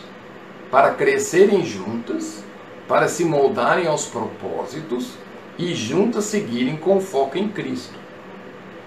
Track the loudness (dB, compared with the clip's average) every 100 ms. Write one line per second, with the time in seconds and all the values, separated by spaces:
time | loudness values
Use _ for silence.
0 | -16 -18 -18 -18 -18 -16 0 4 4 4
1 | 2 2 4 6 8 6 2 -4 -6 -6
2 | -4 -4 -6 -10 -14 -16 -16 -12 0 4
3 | 4 2 2 4 4 4 2 4 2 0
4 | -2 -4 -6 -6 -6 -6 -6 -8 -6 -4
5 | -6 -10 -16 -16 -14 -6 -4 -2 0 2
6 | 2 2 0 -2 -2 0 0 0 4 4
7 | 4 0 0 0 -2 -2 -4 -6 -8 -14
8 | -16 -16 -16 -16 -16 -16 -16 -16